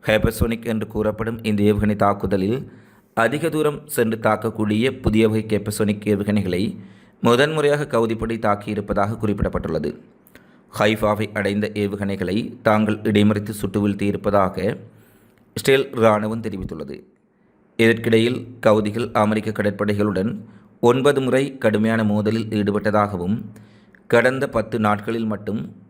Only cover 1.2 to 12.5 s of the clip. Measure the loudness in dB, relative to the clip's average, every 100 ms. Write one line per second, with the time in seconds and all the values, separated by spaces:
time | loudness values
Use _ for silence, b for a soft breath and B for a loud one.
1.2 | -6 -6 -2 2 2 4 0 2 0 0
2.2 | 0 0 0 -2 -6 B B B B 0
3.2 | 0 0 -2 0 -2 -2 -6 -2 0 0
4.2 | 0 0 -2 -2 0 2 0 0 0 4
5.2 | 4 2 0 -2 -2 -2 -2 0 0 0
6.2 | 0 0 0 -2 -2 -4 B B B _
7.2 | 2 4 4 2 2 0 0 0 0 -2
8.2 | -4 -2 0 0 -2 -6 -2 -2 -2 -2
9.2 | -2 0 -2 -2 -4 -4 -4 -8 -18 _
10.2 | _ b b b b 0 0 2 0 0
11.2 | -2 -2 -2 -2 -2 -2 -4 -4 -4 -4
12.2 | -2 -2 -4